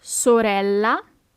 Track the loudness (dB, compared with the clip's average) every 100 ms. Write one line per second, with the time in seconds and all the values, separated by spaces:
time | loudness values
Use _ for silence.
0 | -10 -4 2 2 2 0 0 -2 0 -2
1 | -6 _ _